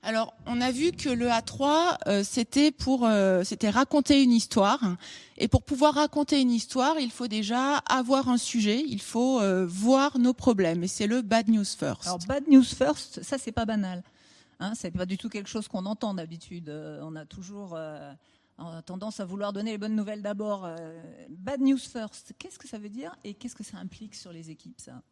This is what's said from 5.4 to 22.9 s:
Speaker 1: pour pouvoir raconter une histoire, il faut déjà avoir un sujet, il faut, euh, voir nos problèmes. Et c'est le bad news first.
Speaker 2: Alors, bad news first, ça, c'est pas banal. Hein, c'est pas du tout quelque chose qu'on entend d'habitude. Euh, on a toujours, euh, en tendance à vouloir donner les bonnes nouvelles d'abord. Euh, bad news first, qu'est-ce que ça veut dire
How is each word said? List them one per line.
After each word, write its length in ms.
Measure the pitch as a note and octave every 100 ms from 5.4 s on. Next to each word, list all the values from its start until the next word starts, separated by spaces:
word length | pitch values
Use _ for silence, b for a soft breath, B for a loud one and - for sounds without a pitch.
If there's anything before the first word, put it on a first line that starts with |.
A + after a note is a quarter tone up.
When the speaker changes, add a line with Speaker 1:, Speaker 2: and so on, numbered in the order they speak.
| -
Speaker 1:
pour 160 | C4
pouvoir 320 | - C#4 D4+ C#4
raconter 440 | D4 - D4 C#4+
une 120 | B3+
histoire, 480 | A#3+ - B3+ C4 D#4+
il 100 | B3+
faut 180 | - A#3+
déjà 500 | G#3+ G#3 A#3+ C4+ C#4+ -
avoir 400 | C4 A#3+ C4+ C4+
un 80 | B3
sujet, 480 | - A#3+ G#3 A3+ D4+
il 140 | G#3+
faut, 400 | - A3+ B3+ C4
euh, 240 | G3 F#3 F3+
voir 540 | F3+ A3 C4 C#4 C#4
nos 160 | B3 B3+
problèmes. 480 | - G#3+ F3 E3+
Et 40 | F3
c'est 200 | - G#3
le 160 | A#3+
bad 260 | G#3+ F#3+ G3
news 160 | A3 G3+
first. 400 | - D3 A#2 -
Speaker 2:
Alors, 140 | E3 F3
bad 200 | C#4 D4
news 140 | C4+
first, 640 | B3 - C4 D4 - -
ça, 160 | - C4+
c'est 120 | B3
pas 140 | A3+ A3+
banal. 380 | A3 F#3+ F3+ - b b b b b
Hein, 140 | F#3+ A3+
c'est 160 | F3+
pas 160 | F3 F#3
du 100 | F#3+
tout 100 | A#3
quelque 220 | G#3 G3+
chose 180 | A3 G#3+
qu'on 200 | G3 F#3
entend 260 | G#3+ A3
d'habitude. 560 | F#3+ E3 E3 - F3 D#3
Euh, 300 | D3+ D#3 D3
on 140 | D#3 D#3
a 100 | D3+
toujours, 480 | F3 F#3 G3+ G3 E3
euh, 380 | D#3 D3+ C#3+ C#3 _ _ _ _
en 240 | E3+ E3
tendance 360 | - F3+ G#3+ G#3
à 60 | F#3+
vouloir 280 | G3 G#3
donner 180 | G3+ G#3+
les 80 | G#3+
bonnes 160 | G#3+ G#3+
nouvelles 260 | G3+ G#3+
d'abord. 440 | G3+ G3+ G#3+ G3+ F3+
Euh, 100 | E3 D#3+ E3 E3 - -
bad 320 | D#3+ F#3 C#4
news 180 | C4+ C4+
first, 540 | - A#3+ G#3+ - - -
qu'est-ce 220 | F#4 -
que 80 | B3+
ça 100 | A3
veut 120 |
dire 260 | G#3